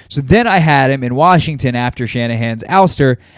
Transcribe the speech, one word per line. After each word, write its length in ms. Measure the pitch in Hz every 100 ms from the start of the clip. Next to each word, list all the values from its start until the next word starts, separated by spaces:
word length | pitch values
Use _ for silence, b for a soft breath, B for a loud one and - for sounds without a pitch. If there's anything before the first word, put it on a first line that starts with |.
| B
So 100 | -
then 280 | 131 202 233
I 100 | 190
had 340 | 160 143 135
him 100 | 135
in 140 | 123 127
Washington 600 | 170 175 160 143 131 120
after 320 | 123 - 117
Shanahan's 540 | 123 117 113 117 113 -
ouster, 520 | 190 185 - 135 123 b